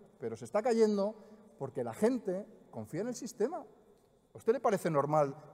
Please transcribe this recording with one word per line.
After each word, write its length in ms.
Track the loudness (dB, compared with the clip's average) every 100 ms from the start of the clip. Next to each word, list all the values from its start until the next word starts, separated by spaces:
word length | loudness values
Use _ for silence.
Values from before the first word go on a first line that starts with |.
| -20 -10
pero 160 | -8 -8
se 80 |
está 180 | -4 0
cayendo 520 | 2 4 4 4 0 -4 -14 -20 -20 -10
porque 240 | -8 -4
la 120 | -6
gente 520 | 0 0 0 -4 -6 -8 -18 -16
confía 300 | -12 -8 -6
en 80 | -6
el 80 | -8
sistema. 420 | -10 -4 -4 -4
¿A 760 | -12 -20 _ _ _ _ _ -4
usted 160 | 0
le 80 | 2
parece 300 | 2 2 2
normal 440 | 2 4 4 2 0 -10